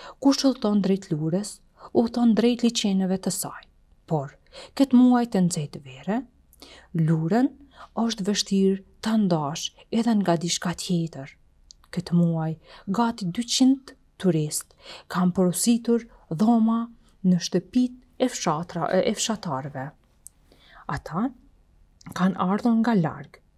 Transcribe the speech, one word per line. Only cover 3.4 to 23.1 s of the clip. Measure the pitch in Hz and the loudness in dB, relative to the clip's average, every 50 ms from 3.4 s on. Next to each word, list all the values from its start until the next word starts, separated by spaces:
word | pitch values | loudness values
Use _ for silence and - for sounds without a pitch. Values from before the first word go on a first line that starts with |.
| - 139 - - - _ _ _ _ _ _ _ _ - | -6 -10 -12 -16 -20 _ _ _ _ _ _ _ _ -4
Por, | 165 147 135 143 - _ _ _ - - - - _ | -4 -4 -4 -6 -12 _ _ _ -20 -20 -20 -8 _
këtë | - 269 269 254 240 | 0 2 4 6 6
muaj | 247 247 247 240 240 | 8 6 6 4 2
të | 233 - 190 180 | 0 2 2 2
nxehtë | 170 - 165 147 - - - - | 2 0 -2 -6 -8 -10 -14 -16
vere, | 131 131 - - 185 214 262 - - _ _ _ _ _ _ - - - - - _ | -18 -20 -10 -6 -6 -4 -4 -6 -10 _ _ _ _ _ _ -20 -20 -20 -20 -14 _
Lurën | - 165 160 156 165 156 160 165 202 240 262 294 - - - - _ - - - - | -2 0 2 2 2 2 0 2 2 2 2 0 -2 -8 -20 -20 _ -20 -20 -10 -6
është | 220 226 233 220 - 180 | -4 -4 -2 -4 -4 -4
vështirë | 202 208 185 - - 196 196 190 190 196 196 - _ _ _ | -2 -2 -2 -2 0 0 2 2 2 0 -2 -6 _ _ _
ta | - 220 220 | -4 -2 0
ndash | 220 208 180 175 156 147 139 165 - - - - - - | 2 2 2 0 0 -2 -4 -6 -6 -8 -10 -12 -16 -12
edhe | _ - 233 226 233 220 | _ -4 -2 0 2 2
nga | 202 190 175 170 | 2 2 2 0
diçka | 165 175 170 - - - 180 165 | 0 0 -2 -4 -4 -4 -6 -6
tjetër. | - - - 180 170 165 160 - 135 135 - - _ _ _ _ _ _ - - _ _ | -6 -4 -2 -2 -2 -2 -4 -8 -12 -16 -16 -20 _ _ _ _ _ _ -20 -20 _ _
Këtë | _ - 170 - - 170 | _ -8 -8 -4 0 2
muaj, | 175 170 170 165 160 160 160 160 - - - - - - | 2 4 2 2 0 -2 -4 -4 -8 -12 -20 -20 -12 -8
gati | 196 190 233 233 226 233 - 196 | -4 -2 0 0 -2 -2 -4 -6
dyqind | 170 175 247 233 - - - 262 262 269 269 - - - _ _ _ _ | -6 -4 -6 -4 -2 0 4 4 4 4 2 -2 -10 -20 _ _ _ _
turist | - - 185 160 156 151 151 - - - _ _ _ - - - - - | -2 0 2 2 2 0 -2 -6 -8 -8 _ _ _ -20 -20 -20 -20 -14
kanë | - - 180 180 180 175 | -6 -2 0 0 2 2
porositur | 196 180 180 165 - - 233 233 233 233 240 233 233 233 - - - _ | 2 2 0 0 0 2 2 2 2 2 0 0 0 -2 -6 -18 -20 _
dhoma | - 165 156 214 233 240 226 220 226 226 233 233 233 - - _ _ _ _ - | -8 -2 0 2 4 4 4 4 2 2 0 -4 -6 -12 -18 _ _ _ _ 2
në | 185 180 170 | 2 2 2
shtëpitë | - - - 180 180 - - 254 247 247 - - _ _ _ - 254 | 0 -2 -4 -4 -4 -2 0 0 0 0 -2 -8 _ _ _ -4 -2
e | 247 | -2
fshatra-, | - - - 175 151 160 175 - - 170 160 - | -2 -2 -2 -2 -2 -2 -4 -6 -6 -4 -2 0
e | - 190 - - 214 | 0 0 0 0 -2
fshatarëve. | - - - 214 - - 175 135 131 147 139 139 131 131 151 - _ _ _ _ _ _ - _ _ _ _ _ _ _ _ - - - | -2 -4 -4 -4 -6 -6 -6 -6 -6 -8 -10 -10 -10 -10 -12 -14 _ _ _ _ _ _ -20 _ _ _ _ _ _ _ _ -20 -16 -12
Ata | - - 135 - - 151 180 233 277 - - _ _ _ _ _ _ _ _ _ _ _ _ - | -10 -10 -10 -10 -8 -4 -4 -4 -4 -6 -10 _ _ _ _ _ _ _ _ _ _ _ _ -18
kanë | - - - 180 190 196 - | -12 -4 -2 0 0 0 0
ardhur | 185 180 202 202 - 240 226 226 | 0 0 0 0 2 2 2 2
nga | 226 240 226 | 2 2 2
larg, | 190 160 139 | 2 2 0